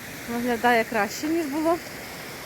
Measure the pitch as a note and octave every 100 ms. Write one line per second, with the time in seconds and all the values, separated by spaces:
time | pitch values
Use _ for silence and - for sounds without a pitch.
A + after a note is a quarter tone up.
0 | - - - A#3+ B3 A#3 A#3+ A#3 A3+ A3+
1 | G#3 - D4+ E4 D4+ D4 D#4 E4+ - -
2 | - - - -